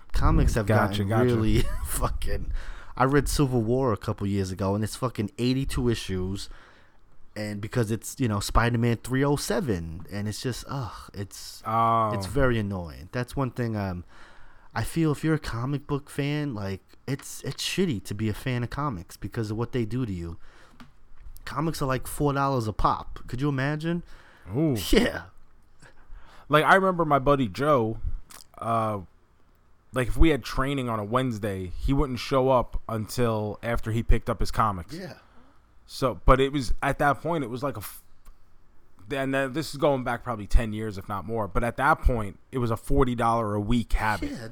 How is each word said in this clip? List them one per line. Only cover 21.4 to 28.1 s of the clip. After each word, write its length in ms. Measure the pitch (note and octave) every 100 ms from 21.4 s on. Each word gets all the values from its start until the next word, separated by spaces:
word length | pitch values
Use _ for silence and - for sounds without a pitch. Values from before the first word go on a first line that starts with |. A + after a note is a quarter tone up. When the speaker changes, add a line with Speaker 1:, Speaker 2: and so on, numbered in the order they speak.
| -
Speaker 1:
Comics 360 | C3+ D#3+ -
are, 40 | C#3
like, 200 | C3 -
four 260 | - D3
dollars 340 | C#3 C#3 C3+ A2
a 60 |
pop. 460 | - D3 A#2+ - - -
Could 120 | A2
you 60 | D3
imagine? 540 | C3+ C3+ D3+ D#3+ F3 - - - - - A2
Speaker 2:
Ooh. 200 | D#3+ A#2 F2
Speaker 1:
Yeah. 340 | G#3+ A#3+ D#2 - - - - - - - - - - - - -
Speaker 2:
Like, 160 | D3 C#3+
I 100 | F#3+
remember 300 | F#3+ F3 D#3
my 140 | C#3+
buddy 280 | C3 C#3+ A#2
Joe, 500 | F#2 D3 C#3 A2 A2 -